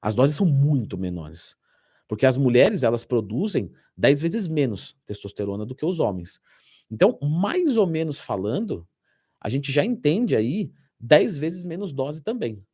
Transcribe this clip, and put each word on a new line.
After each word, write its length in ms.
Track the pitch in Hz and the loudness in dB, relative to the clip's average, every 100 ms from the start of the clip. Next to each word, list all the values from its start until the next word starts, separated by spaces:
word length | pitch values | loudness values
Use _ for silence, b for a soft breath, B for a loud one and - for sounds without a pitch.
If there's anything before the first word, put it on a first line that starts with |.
as 140 | - | -2
doses 220 | 104 135 147 | 4 4 4
são 100 | 196 | 2
muito 520 | 139 143 143 107 90 | 4 4 2 -2 -4
menores. 580 | 92 90 76 78 - - _ _ _ _ _ | -6 -6 -10 -12 -16 -18 _ _ _ _ _
Porque 180 | 110 135 | 2 2
as 100 | 127 | 4
mulheres, 460 | 135 120 156 214 | 4 6 6 4
elas 220 | 127 117 | 0 0
produzem 680 | - 123 101 110 208 151 98 b b - | 0 -2 -2 -4 -2 -2 -4 b b 0
dez 240 | 117 143 | 2 2
vezes 280 | 165 196 185 | 0 -2 -4
menos 480 | 156 135 101 - _ _ | -2 -2 -2 -10 _ _
testosterona 580 | 101 98 - 101 101 | -12 -12 -6 -4 -4
do 100 | 107 | -6
que 100 | 127 | -4
os 160 | 156 175 | -4 0
homens. 400 | 123 92 87 - b b b b b | -2 -2 -10 -16 b b b b b
Então, 280 | 110 175 - | 2 2 2
mais 540 | 143 156 196 349 349 226 | -2 0 0 0 2 2
ou 100 | 190 | 2
menos 320 | 160 160 139 | 2 -2 -6
falando, 680 | - 104 98 135 220 95 85 _ _ _ _ _ | -6 -4 -2 -2 -4 -6 -10 _ _ _ _ _
a 80 | - | -4
gente 220 | 127 139 | -4 -2
já 140 | 139 | 0
entende 500 | 180 247 147 175 240 | 0 0 0 2 2
aí 360 | 127 113 180 180 b b _ | 2 0 -2 -6 b b _
dez 380 | 117 151 208 156 | 4 4 4 -2
vezes 280 | 156 185 | -6 -6
menos 280 | 175 170 196 | -10 -8 -8
dose 300 | 135 139 156 | -6 -6 -6
também. 420 | 147 240 131 107 95 | -6 -4 -6 -8 -16